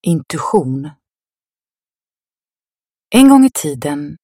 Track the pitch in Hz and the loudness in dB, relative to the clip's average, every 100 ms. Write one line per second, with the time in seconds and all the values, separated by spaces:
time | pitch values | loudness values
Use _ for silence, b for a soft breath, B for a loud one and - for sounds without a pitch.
0 | - 165 135 156 - 214 131 135 147 147 | -2 -4 -6 -10 -4 -4 -4 -8 -10 _
1 | _ _ _ _ _ _ _ _ _ _ | _ _ _ _ _ _ _ _ _ _
2 | _ _ _ _ _ _ _ _ _ _ | _ _ _ _ _ _ _ _ _ _
3 | _ 226 269 269 262 - 151 135 147 147 | _ 4 6 6 4 0 -8 -6 -8 -8
4 | 147 156 | -10 -16